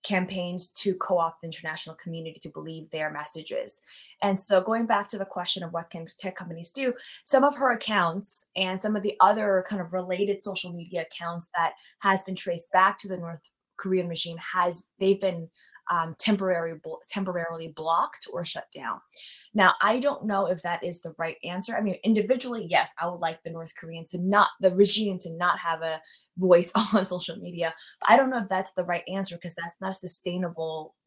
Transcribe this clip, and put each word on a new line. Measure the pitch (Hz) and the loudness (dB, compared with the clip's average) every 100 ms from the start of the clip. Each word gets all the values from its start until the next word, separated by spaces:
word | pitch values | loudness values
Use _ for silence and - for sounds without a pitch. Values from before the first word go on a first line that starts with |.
campaigns | - 190 185 190 175 180 - | 0 0 0 -4 -6 -6 -6
to | - 202 | -2 -2
co-opt | 185 - 180 165 - | -2 0 2 0 -4
the | 165 | -12
international | 160 160 160 - 160 | -8 -8 -8 -10 -12
community | 175 165 160 160 | -10 -10 -10 -12
to | 160 | -14
believe | 156 160 160 156 | -12 -12 -12 -10
their | 156 156 | -6 -4
messages. | 147 147 160 156 - - - - - - _ | -6 -8 -10 -8 -8 -6 -12 -14 -20 -20 _
And | 202 190 | 0 0
so | - 196 | 4 4
going | 190 226 226 | 4 0 2
back | 202 208 | 0 0
to | 202 | -8
the | 196 | -8
question | 180 180 185 | -6 -4 -4
of | 165 | -4
what | 170 165 | -8 -8
can | 165 165 - | -12 -12 -8
tech | 190 - | -10 -8
companies | 175 165 170 | -12 -10 -8
do, | 277 262 240 - - | -2 -2 -2 -12 -10
some | - 262 | 4 6
of | 285 277 | 6 4
her | 262 | 2
accounts | 226 220 208 170 175 196 - - - | 2 0 2 2 0 -6 -8 -10 -4
and | 185 190 | -2 -2
some | 214 208 | -2 0
of | |
the | 202 - | -2 6
other | 190 214 208 190 185 | 6 6 4 2 2
kind | 202 | -4
of | 170 | -2
related | 185 180 180 202 196 | -4 -4 -2 0 -2
social | 202 185 175 | -4 -8 -8
media | 170 170 175 | -10 -6 -6
accounts | 160 - 170 175 - | -6 -8 -8 -8 -6
that | 175 165 - - _ | -2 -2 -2 -20 _
has | 202 190 | 2 2
been | 190 | 0
traced | 185 185 170 - | -6 -4 -6 2
back | 185 190 196 | 4 4 2
to | 190 | -8
the | 180 | -8
North | 170 165 _ _ _ - | -8 -12 _ _ _ -8
Korean | 190 185 175 | 0 0 0
regime | 165 175 165 | -4 -4 -6
has, | - 185 180 170 - _ | -4 2 2 0 -12 _
they've | 190 196 | 2 4
been, | 190 170 165 - - - - | 2 -2 -10 -16 -20 -16 -2
um, | 175 165 - | -2 -2 -2
temporary | - 202 190 175 165 160 | 2 2 2 0 -2 -6
blo-, | 160 160 - | -10 -12 -8
temporarily | 202 190 175 165 165 165 | -4 -2 -2 -4 -6 -10
blocked | 156 160 165 294 - - | -6 2 2 2 -4 -8
or | - | -6
shut | 170 151 - | -4 -6 -10
down. | - 120 - _ - - - - | -10 -8 -8 _ -18 -16 -18 -4
Now, | 202 185 - | 6 6 8
I | 208 247 | 2 4
don't | 277 277 | 0 -2
know | 214 196 180 | -2 0 0
if | 180 | -2
that | 170 170 | -2 -4
is | 180 170 | -4 -6
the | 170 156 | -10 -6
right | 165 - | -6 -6
answer. | - 180 208 226 | -8 -4 -4 -2
I | |
mean, | 208 175 | -2 0
individually, | 214 214 202 254 254 233 175 | 2 2 4 0 0 -6 0
yes, | 165 117 - | 2 2 -4
I | 170 | -6
would | 175 | -2
like | 165 160 | -4 -4
the | 165 | -12
North | 165 165 | -12 -12
Koreans | - 165 165 165 | -14 -14 -12 -8
to | 180 | -2
not, | 180 202 - - | 4 6 4 4
the | 190 | 4
regime | 180 202 214 208 185 | 8 6 6 2 -2
to | 170 | -8
not | 165 180 - | -2 0 0
have | 170 160 | -2 -2
a | 165 156 - - _ - | -2 -4 -10 -20 _ -2
voice | 185 175 180 | 8 8 8
<laughs> | 214 214 | 2 4
on | 208 196 | 2 2
social | 180 - 165 | -4 -6 -8
media. | 175 175 160 - - - | -12 -4 -4 -4 -20 -2
But | - | 6
I | 240 | 8
don't | 262 | 8
know | 254 | 0
if | 196 | 0
that's | 190 190 | -2 -2
the | - | -4
right | 175 175 - | -2 -4 -4
answer, | 190 190 175 | -4 -4 -6
'cause | 175 170 | -10 -10
that's | 170 - | -12 -8
not | 190 | -8
a | |
sustainable | 190 180 - 180 180 175 170 160 160 156 _ | -6 -8 -6 -4 -4 -4 -4 -6 -6 -10 _